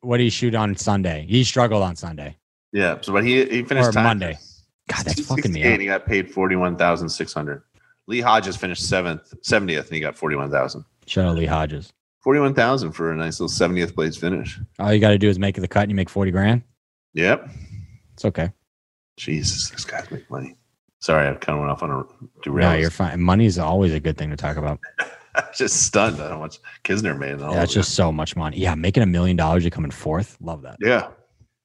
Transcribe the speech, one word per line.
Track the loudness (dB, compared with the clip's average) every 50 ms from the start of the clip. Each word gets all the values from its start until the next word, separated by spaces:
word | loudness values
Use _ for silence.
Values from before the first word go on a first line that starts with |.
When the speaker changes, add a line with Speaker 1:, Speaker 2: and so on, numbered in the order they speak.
Speaker 1:
what | -4 0 2 2
he | 2 2
shoot | 2 0 0 0 2
on | 2 0 0 -2
Sunday? | -2 0 0 0 0 0 -2 -2 -4 -4 0
He | 2 2 2
struggled | 2 2 2 2 2 2 2 0
on | 0 -4
Sunday. | -6 -10 -12 -12 -12 -12 -14 -16 _ _ _ _ _ _ _ -4
Speaker 2:
Yeah, | 0 0 0 -2 -2
so | -6 -2 0
but | 0 2
he, | 2 2 2 2
he | 2 0 -4 -2
finished | 0 2 2 2 4
Speaker 1:
Or | 4
Speaker 2:
tied | 4 4
Speaker 1:
Monday. | 4 4 2 -2 -4 -6
Speaker 2:
for | -8 -14 -20 -20 _ _ _ _ _ _ -8 -6
Speaker 1:
God, | -4 -2
that's | -2 -2 -4 -2
fucking | -4 -2 -2 0 -2 0
me | 0
Speaker 2:
T | 2
sixty-eight, | 2
Speaker 1:
up. | 2
Speaker 2:
and | 2 0
he | -2
got | -2 -2 -2
paid | 0 0 0 0 -2 -2
forty-one | 0 0 2 2 2 0 0 0
thousand | 2 2 2 2 0 -2 -6
six | -6 -6 -8 -8 -8
hundred. | -8 -8 -8 -8 -10 _ _ _ _ _ _ _ _ _
Lee | -6 -4 0
Hodges | 2 4 4 4 4 2 -4
finished | -4 -4 -6 -4 -4 -4 0
seventh, | 0 0 0 0 -4 -6 -8 _ -20 -10 -2
seventieth, | 2 2 2 2 2 -2 -2 -2
and | -4 -6
he | -4
got | -4 -4 -6
forty-one | -4 -4 -2 -2 -2 -2 -2
thousand. | 0 0 0 0 -4 -10 -16 _ _ _ _
Speaker 1:
Shout | -4 0 0 2
out | 2 2
Lee | 0 0
Hodges. | 0 0 0 -2 -2 -4 -8 -12 -14 _ _ _ _ _ _ 0
Speaker 2:
Forty-one | 2 2 4 4 2 2
thousand | 2 2 2 2 0 -2 -4 -6
for | -4 -4 -2 -2
a |
nice | -2 -4 -4 -4 -4
little | -4 -4
seventieth | 0 2 2 2 2 2 -2 -2 0
place | -2 -2 -2 -2
finish. | -4 -4 -2 -2 -2 -4 -8 -10 -12 -14 -14 _ -4
Speaker 1:
All | 0 2 4
you | 6
gotta | 6 6 6 6
do | 6 4
is | 4 2
make | 0 -2 -2
the | -2 -4 -2
cut, | 0 0 0
and | 2
you | 0
make | -2 -2 -2
forty | 0 -2 0 0
grand. | 2 2 4 4 4 2 0 _ _ _ _ _ _ _ _ _ -4
Speaker 2:
Yep. | 0 2 2 2 2 0 -8 -16 -16 -16 -14 -14 -16 -16 -16 -18 -20 _ _ _
Speaker 1:
It's | -4 -2
okay. | -2 -2 0 -4 -4 -4 _ _ _ _ _ _ _ _ _ _ _ _ -12
Speaker 2:
Jesus, | -6 -4 -4 -2 -2 -2 -2 -4 -4 -6
these | -8 -12 -12
guys | -10 -10 -10 -10 -10
make | -12 -14 -12 -10
money. | -10 -10 -10 -12 -16 _ _ _ _ _ _ _ _ _
Sorry, | -2 0 2 2 2 2
I | -2
kinda | -4 -6 -6 -4 -2
went | -2 -4
off | -4 -4 -4
on | -6
a | -6 -6 -6 -10 _ -20 -20 -20 _ _ -8
derail. | -4 0 2 4 4
Speaker 1:
No, | 4
you're | 4 2 0
fine. | 0 -2 -4 -2 -2 0
Money | 2 4 6 6 6
is | 6 4 2
always | 0 0 2 4 4 4 2
a | 2
good | 0 -2 -4
thing | -4 -4 -6
to | -6
talk | -6 -4 -6 -4
about. | -4 -4 -4 -4 -6 -8 -12 -8 -8
Speaker 2:
<laughs> | -8 -8 -10 -20 -16 _ -2
I'm | -2 -2 -2 -2
just | -4 -2 0 0 0 0
stunned | 2 2 2 2 2 0 -2
at | -6 -8
how | -8 -8
much | -10 -12 -12 -16 -20 -20 -18 -10 -4
Kisner | -2 -2 0 0 -2 -2
made. | -4 -4 -6 -6
And | -6 -6
all | -2 0
Speaker 1:
Yeah, | 0 0
it's | 2 2
Speaker 2:
of |
it. | 2
Speaker 1:
just | 0 0 2
so | 2 2 2
much | 2 0 -4 -4 -4
money. | -4 -4 -4 -4 -2
Yeah, | -2 0 0
making | 0 0 0 2 4 4
a |
million | 4 4 4 4 2 2
dollars, | 2 2 2 2 2 2
you | 0
come | -2 -2 -4
in | -6 -6
fourth. | -6 -6 -4 -2 -2 -4 -4 -8 -14
Love | -12 -12 -12 -12 -12
that. | -16 -10 -2
Speaker 2:
Yeah. | 2 2 4 2 2 -2 -10 _ _ _ _ _ _ _ _ _